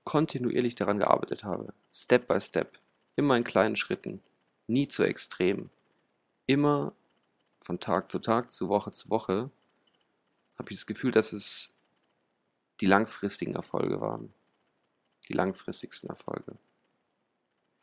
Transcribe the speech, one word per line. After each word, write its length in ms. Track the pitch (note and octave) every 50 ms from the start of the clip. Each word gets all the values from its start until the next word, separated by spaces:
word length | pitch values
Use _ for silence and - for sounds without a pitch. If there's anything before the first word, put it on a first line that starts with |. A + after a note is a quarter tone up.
| -
kontinuierlich 720 | - - D3 D#3 - - B2+ B2 A#2+ - - B2 A#2+ -
daran 240 | - G2 F#2+ G#2 G2+
gearbeitet 440 | - - - - - - - - A2
habe, 300 | G2+ F2 - - G#2+ - _ _ _
Step 360 | - - - - B2 B2 - -
by 120 | F#2 G2
Step, 380 | - - - F2 - - - - _ _ _ _ _ _ _
immer 220 | - D3 C#3+ B2+ A#2
in 60 | A#2
kleinen 340 | - - F#2+ G#2 G#2+ G#2+ G#2
Schritten, 440 | - - - - - G2+ G2 G2 - _ _ _ _ _ _ _ _ -
nie 200 | A2+ C3+ C#3+ -
zu 160 | - - G2+
extrem, 680 | F#2+ - - - - - - F#2 F2+ G2 - - - _ _ _ _ _ _ _ _ _ _ _ _ _ _ _
immer 480 | - C3+ C#3+ C#3+ D3 D3 C#3+ C#3+ - - _ _ _ _ _ _ _ _ _ _ _ _ -
von 180 | - - F2 F2
Tag 320 | - - F2 F#2+ G2 -
zu 80 | - F2+
Tag, 320 | - - A2+ A#2 A#2+ -
zu 160 | - - F#2+ F2+
Woche 240 | G2+ G#2 - G2+
zu 180 | - - - -
Woche, 400 | G#2+ A2 - - F#2+ G#2 B2 C#3+ - _ _ _ _ _ _ _ _ _ _ _ _ _ _ _ _ _ _ - - -
habe 120 | - -
ich 60 | G#2 F#2+
das 80 | -
Gefühl, 260 | - G#2 - - C3
dass 220 | A#2 A2 A2 - A2
es 400 | G#2 - - - - - - _ _ _ _ _ _ _ _ _ _ _ _ _ _ _ _ _ _ _ _ _ -
die 60 | G#2
langfristigen 680 | F#2+ F#2+ G2+ A2 - - - - G2+ - - - - -
Erfolge 460 | - - - - - - G1+ G1+ G1+
waren. 320 | A1 G#1+ A1 A1 A1 G#1+ - _ _ _ _ _ _ _ _ _ _ _ _ _ _ _ _ _ - -
Die 40 | -
langfristigsten 760 | - F#2 G2 F#2 - - - - - - - - - - -
Erfolge. 480 | - - - - - - - - - - _ _ _ _ _ _ _ _ _ _ _ _ _ _ _ _ _ _ _ _ _ _ _ _